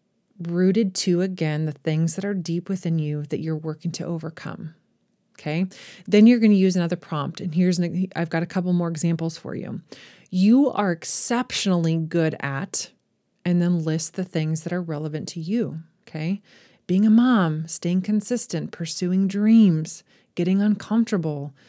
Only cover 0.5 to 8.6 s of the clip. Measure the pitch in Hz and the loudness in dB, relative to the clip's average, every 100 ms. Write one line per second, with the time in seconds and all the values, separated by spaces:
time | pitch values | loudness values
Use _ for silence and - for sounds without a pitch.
0.5 | 175 185 196 208 185 - 175 190 185 156 | 2 2 4 0 -2 0 0 0 -2 -2
1.5 | 151 156 139 - 156 165 165 202 196 165 | -2 -4 -4 -2 0 0 -2 -4 -4 -4
2.5 | 165 180 185 175 165 151 147 147 - 160 | -6 -4 -6 -2 -2 -2 -4 -4 -6 -4
3.5 | 156 160 156 170 - - 170 160 165 - | -6 -6 -8 -8 -6 -6 -6 -8 -12 -14
4.5 | - 160 - _ _ _ _ _ - 147 | -12 -14 -18 _ _ _ _ _ -12 -6
5.5 | 160 185 - - - - 208 220 247 220 | -4 -4 -6 -20 -18 2 8 8 8 6
6.5 | 202 190 180 170 170 - 156 139 160 185 | 6 4 2 0 -2 -4 -4 -4 -6 -4
7.5 | 156 180 175 175 165 185 - 165 165 175 | 2 2 2 0 -2 -4 -4 -4 -2 -2
8.5 | 190 | -4